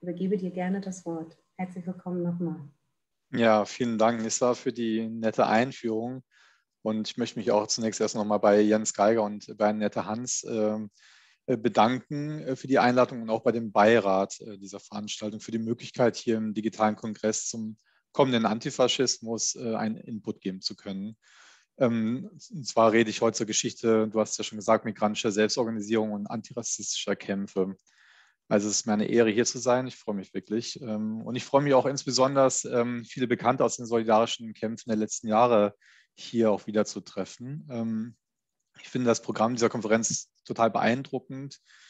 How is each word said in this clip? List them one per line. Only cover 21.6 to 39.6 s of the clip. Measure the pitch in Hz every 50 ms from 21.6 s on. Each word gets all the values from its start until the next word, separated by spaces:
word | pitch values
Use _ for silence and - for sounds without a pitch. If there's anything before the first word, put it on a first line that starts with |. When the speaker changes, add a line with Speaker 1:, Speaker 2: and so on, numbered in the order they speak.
| _ _ _ -
Speaker 2:
Ähm, | 135 117 117 117 110 110 123 135 185 208 - - - - 226
und | 160 123 -
zwar | - 113 113 113
rede | 107 117 117 110
ich | 104 -
heute | 117 113 107 -
zur | 117 104
Geschichte, | 107 - - 113 - - - 117 113 110 110 107
du | 104 110
hast | 107 - - -
ja | 107
schon | - 110 107
gesagt, | 98 - 110 110 -
migrantischer | 113 98 - 107 104 104 - - 117
Selbstorganisierung | 98 104 107 104 - - 120 113 113 107 101 104 113 110 110 107
und | 104 101 104 -
antirassistischer | 120 113 101 - - - - - - - 104 - - - - 104 101
Kämpfe. | - - - 101 98 98 98 - 101 92 95 95 - _ _ _ _ _ _ _ _ _ _ _ _ _ -
Also | 110 104 101 107
es | 101 -
ist | - 113
mir | 107
eine | 104 107 -
Ehre, | - 117 117 110
hier | 101 113 117
zu | - - 127
sein. | 117 127 123 127 131 127
Ich | - -
freue | - - 104
mich | 98 92 - -
wirklich. | - - - 104 117 117 - - -
Ähm, | 135 113 107 107 107 110 110 110
und | 113 117 120
ich | 123 -
freue | - - 139
mich | 147 147 135
auch | 127 123
insbesondere, | 135 143 131 - 143 123 123 131 135 143 139 135 131 - - - -
ähm, | 123 120 120 123 123 120 117
viele | - - 139 127 117
Bekannte | 123 - - 117 131 135 135
aus | 113 - -
den | 123
solidarischen | 110 117 117 113 113 110 110 117 113 - - 117 110 104
Kämpfen | - - 110 113 - - -
der | 110 107
letzten | 110 104 - - - 110
Jahre | 107 110 120 123 120 104 104 104 - _ _ _ _ _ _ _ _
hier | - - - - 113 113 110
auch | 104 98 -
wieder | - 104 107 104
zu | - - 101
treffen. | - - - 98 95 - - - 120 131 143 160 156 151
Ähm, | 123 117 113 113 110 110 113 120 113 _ _ _ _ _ _ _ _ _ _ _ _ -
ich | - -
finde | - 127 127 117
das | 113 -
Programm | - - 107 - 107 117 127
dieser | 117